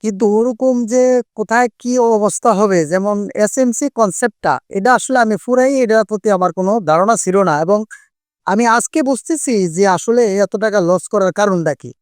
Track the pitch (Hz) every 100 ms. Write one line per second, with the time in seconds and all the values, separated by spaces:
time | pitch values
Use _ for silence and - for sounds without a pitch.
0 | 214 196 214 208 240 226 262 247 233 247
1 | 254 254 240 - 214 226 247 _ 240 247
2 | 233 220 208 - 240 196 208 185 151 180
3 | 196 202 202 - 208 - 254 226 285 -
4 | 214 - 240 _ 175 139 _ 196 208 240
5 | - 262 226 208 - 247 254 277 240 220
6 | 208 214 214 190 180 170 185 226 165 156
7 | 196 226 - 190 190 147 165 208 214 -
8 | _ _ _ _ - 196 233 233 233 311
9 | 269 262 - 311 - 220 180 160 196 180
10 | - 233 226 190 202 214 220 202 170 180
11 | - 208 190 175 208 180 160 143 123 120